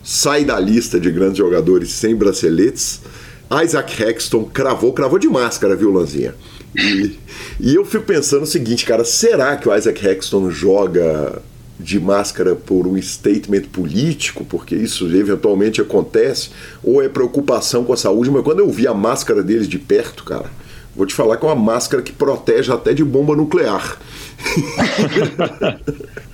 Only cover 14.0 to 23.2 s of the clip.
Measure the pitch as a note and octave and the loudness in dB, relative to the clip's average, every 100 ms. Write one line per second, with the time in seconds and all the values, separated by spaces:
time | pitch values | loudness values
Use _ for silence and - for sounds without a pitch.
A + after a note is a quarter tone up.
14 | D#3 D3+ - - - E2+ - - A2 - | 0 -2 -6 -8 -8 -8 -4 -2 -2 -4
15 | F2+ F2+ G2+ G2 A2 G2 G#2+ A2 G#2 G2+ | 0 2 2 0 2 2 2 0 0 0
16 | D#2+ A2 B2+ A#2+ - - - - - C3+ | 0 2 2 0 -8 -12 -20 -6 2 2
17 | C3+ C3 B2 C#3+ - A#2+ - A#2+ A#2+ B2 | 2 0 0 0 0 0 0 0 0 0
18 | G#2 G#2 B2 C#3 C#3+ D#3+ G3 G2+ B2+ G#2+ | 2 2 2 2 2 2 2 2 0 0
19 | A2 A#2+ - G#2 F2+ A2 F#2+ F2+ - - | 0 0 0 0 2 0 0 -4 0 0
20 | A#2 - - C#2 - - - - - - | 0 -10 -10 -8 -10 -14 -16 -18 -10 -4
21 | G2 - A#2 A#2 D#3+ C#3+ G#2+ A#2 - C3+ | -4 0 2 2 2 2 2 0 0 -2
22 | A#2+ - C#3 C3 - A#2 B2 A#2+ - C#3+ | -4 -2 -2 0 2 2 2 0 2 2
23 | D3 B2+ | 2 2